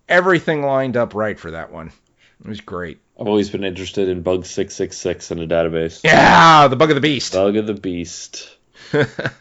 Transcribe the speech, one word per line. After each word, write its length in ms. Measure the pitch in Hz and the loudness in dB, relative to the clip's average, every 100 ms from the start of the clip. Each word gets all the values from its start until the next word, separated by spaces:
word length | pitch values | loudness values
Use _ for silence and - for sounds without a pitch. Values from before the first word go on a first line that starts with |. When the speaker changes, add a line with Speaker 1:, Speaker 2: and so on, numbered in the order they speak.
| - | 0
Speaker 1:
Everything 540 | 175 185 175 - 151 | 2 4 2 2 -2
lined 340 | 143 135 135 120 | 0 0 0 -2
up 160 | 110 | -2
right 260 | 101 107 95 | -2 -4 -6
for 120 | 85 | -10
that 200 | 82 - | -12 -12
one. 200 | 80 80 - _ _ _ _ | -14 -16 -20 _ _ _ _
It 40 | - | -14
was 140 | 104 | -14
great. 360 | - 90 87 71 _ - | -12 -10 -10 -14 _ -8
Speaker 2:
I've 80 | 113 | 0
always 240 | 104 101 | 0 0
been 120 | 95 | -4
interested 460 | 98 90 92 - 95 | -6 -8 -8 -4 -2
in 140 | 90 | -2
bug 240 | 90 92 87 | -2 -4 -4
six 260 | - 98 | -8 -8
six 240 | - 92 - | -6 -8 -6
six 320 | 92 85 - | -6 -6 -8
in 100 | 85 | -8
a 60 | 82 | -2
database. 560 | 82 85 82 82 - | 0 0 -2 -6 -2
Speaker 1:
Yeah, 640 | 160 - - 175 165 156 139 | 2 4 6 6 8 8 6
the 80 | 123 | 4
bug 140 | 156 | 2
of 60 | 139 | 2
the 60 | |
beast. 320 | 151 131 - | 0 -2 -4
Speaker 2:
Bug 240 | 92 98 107 | 0 0 0
of 100 | 107 | -2
the 80 | 98 | -4
beast. 760 | 95 87 87 - - - - _ | -6 -6 -8 -12 -16 -18 -18 _
Speaker 1:
<laughs> 60 | _ _ - 220 - - - - | _ _ -4 -2 -2 -4 -10 -10